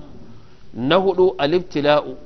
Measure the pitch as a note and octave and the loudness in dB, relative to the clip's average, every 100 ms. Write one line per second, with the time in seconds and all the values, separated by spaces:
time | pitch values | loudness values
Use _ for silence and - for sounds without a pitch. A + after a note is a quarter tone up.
0 | - - - - - - - - B2+ F3 | -18 -18 -18 -20 -20 -20 -14 -6 2 2
1 | F#3+ F3+ F#3 - C#3+ F3+ F3+ D3+ C#3+ D3 | 2 4 2 4 0 0 -2 -2 2 2
2 | C3+ B2+ | 0 -12